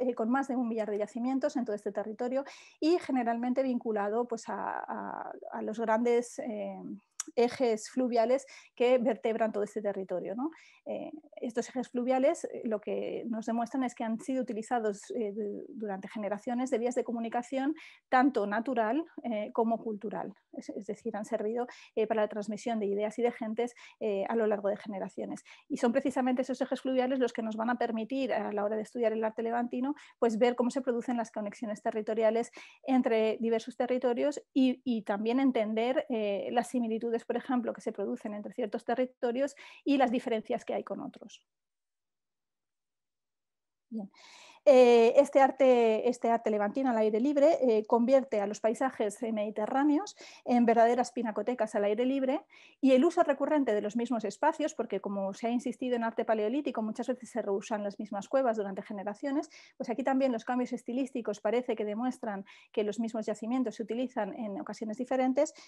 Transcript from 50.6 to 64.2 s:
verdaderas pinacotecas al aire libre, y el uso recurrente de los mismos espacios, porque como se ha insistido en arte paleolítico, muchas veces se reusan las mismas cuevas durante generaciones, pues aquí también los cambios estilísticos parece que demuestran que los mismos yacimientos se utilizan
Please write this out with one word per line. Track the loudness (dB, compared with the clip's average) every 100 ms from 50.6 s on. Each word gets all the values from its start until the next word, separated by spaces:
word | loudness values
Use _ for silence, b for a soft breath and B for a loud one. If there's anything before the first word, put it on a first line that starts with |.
| 6
verdaderas | 6 6 4 0
pinacotecas | -4 -4 -2 -4 -2 -2 0
al | 0
aire | 2 0
libre, | 0 0 -2 -6 B B B
y | 6
el | 8
uso | 6 4
recurrente | 2 2 2 2 2
de | 0
los | 0 -2
mismos | -2 -2 -4
espacios, | 0 0 2 -2 -4
porque | -4 -4
como | -4 -4 -4
se | -4 -2
ha |
insistido | -2 -2 -4 -2 0
en |
arte | 0 -2
paleolítico, | 0 0 0 0 -2 -2
muchas | -4 -4 -4
veces | -6 -6
se | -6
reusan | -2 -2 -2 -4
las | -4 -6
mismas | -8 -8 -2
cuevas | 0 2 0
durante | -4 -6
generaciones, | -8 -8 -8 -6 -4 -4 -4 B B -10
pues | -6
aquí | -2
también | 0 2 2
los | 0 -2
cambios | -2 -2
estilísticos | -4 -4 -4 -4 -4 -4 -4
parece | 0 0 0 -2
que | -2
demuestran | -2 -2 -4 -6 -8 -10 B B
que | -2
los | -2 -2
mismos | -4 -4 -4
yacimientos | -6 -2 -2 -2 -4
se |
utilizan | -6 -4 -4 -4